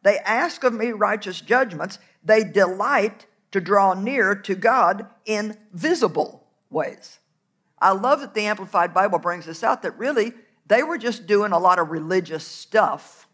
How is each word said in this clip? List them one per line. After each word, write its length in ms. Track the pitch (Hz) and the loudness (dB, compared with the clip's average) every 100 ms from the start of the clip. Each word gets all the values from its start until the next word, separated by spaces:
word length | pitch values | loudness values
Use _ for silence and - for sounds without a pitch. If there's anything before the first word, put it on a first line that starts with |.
They 160 | 302 302 | 2 0
ask 440 | 185 226 330 - | 0 -2 -2 -2
of 100 | 254 | -4
me 180 | 226 233 | -2 -6
righteous 480 | 220 202 208 196 180 | -2 -2 -2 -6 -12
judgments. 600 | 156 240 254 165 175 - _ _ | -2 0 0 -4 -10 -12 _ _
They 200 | 165 220 | 2 2
delight 840 | 220 175 185 190 220 277 202 - - _ _ | 4 2 2 0 0 0 0 -4 -20 _ _
to 100 | 196 | -6
draw 320 | 170 202 196 | 2 4 4
near 400 | 185 208 277 196 196 | 2 -2 0 0 0
to 200 | 196 190 | -4 0
God 520 | 214 254 180 196 202 _ | 2 4 2 0 -6 _
in 320 | - 214 214 214 _ | -6 -4 -4 -10 _
visible 760 | 175 302 339 208 156 147 - _ _ _ | -6 -2 0 0 -2 -6 -8 _ _ _
ways." 480 | 151 139 - - _ _ _ _ _ _ _ | -6 -6 -8 -20 _ _ _ _ _ _ _
I 100 | 277 | 2
love 280 | 190 233 285 | 2 2 0
that 140 | 277 | -2
the 120 | 220 208 | -4 -4
Amplified 480 | 208 185 190 175 | -4 -2 0 0
Bible 260 | 175 202 175 | 2 2 0
brings 260 | 170 175 160 | -2 -6 -10
this 180 | 160 | -6
out, 200 | 226 247 | -2 -2
that 140 | 185 - | -4 -6
really 360 | 254 285 220 240 _ _ _ | -4 0 -2 -4 _ _ _
they 160 | 220 | 2
were 140 | 311 330 | 2 -4
just 300 | 220 233 180 | -4 -6 0
doing 260 | 208 208 | 0 2
a 60 | 175 | 2
lot 200 | 180 180 | 4 4
of 120 | 160 | 2
religious 540 | 160 156 185 175 160 - | -4 -2 -2 -2 -10 -10
stuff 800 | - - 220 175 - - - _ | -18 -2 2 2 0 -10 -20 _